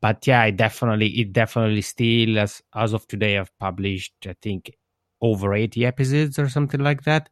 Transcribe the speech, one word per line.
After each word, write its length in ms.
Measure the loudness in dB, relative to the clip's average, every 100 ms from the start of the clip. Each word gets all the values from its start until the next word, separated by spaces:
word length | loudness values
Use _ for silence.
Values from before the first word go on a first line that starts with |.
But 240 | 0 0 2
yeah, 140 | 4
I 100 | 4
definitely, 560 | 2 0 0 0 2 0 0
it 140 | -2
definitely 480 | 0 0 0 0 0
still, 580 | -4 -2 2 4 2 2
as, 220 | 0 -4 _
as 200 | -4 -2
of 140 | -2 _
today, 300 | -2 0 0
I've 200 | -4 _
published, 540 | -8 -4 -4 -4 -8 _ -16
I 80 | -12
think, 300 | -8 -8 -10 -20 _ _ _ _
over 320 | 0 0 0
eighty 320 | 0 -2 -2 -2
episodes 540 | 0 0 2 0 -2
or 100 | -2
something 300 | 0 -2 0
like 220 | -2 -2
that. 260 | 0 -2 -2